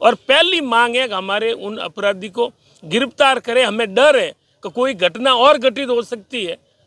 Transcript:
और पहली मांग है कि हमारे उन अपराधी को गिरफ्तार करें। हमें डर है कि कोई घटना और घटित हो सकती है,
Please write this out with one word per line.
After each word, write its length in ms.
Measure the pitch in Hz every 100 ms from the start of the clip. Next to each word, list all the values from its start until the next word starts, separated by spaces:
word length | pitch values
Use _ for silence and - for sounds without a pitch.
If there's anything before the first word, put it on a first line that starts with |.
और 120 | 226
पहली 460 | 233 - 285 349 349
मांग 360 | 269 233 240 240
है 120 | 254
कि 60 |
हमारे 380 | 190 190 208 220
उन 240 | 233 202 220
अपराधी 520 | 175 202 202 190 185
को 240 | 208 240 - _ _
गिरफ्तार 540 | 156 208 262 - 277 262
करें। 260 | - 247
हमें 300 | 233 214 220
डर 220 | 196 294 262
है 160 | 170 - _ _
कि 80 | 196
कोई 240 | 240 262
घटना 400 | 202 175 220 262
और 240 | 247 269 302
घटित 300 | 262 254 262
हो 140 | 240
सकती 420 | 220 226 190 247
है, 140 | 180 - _ _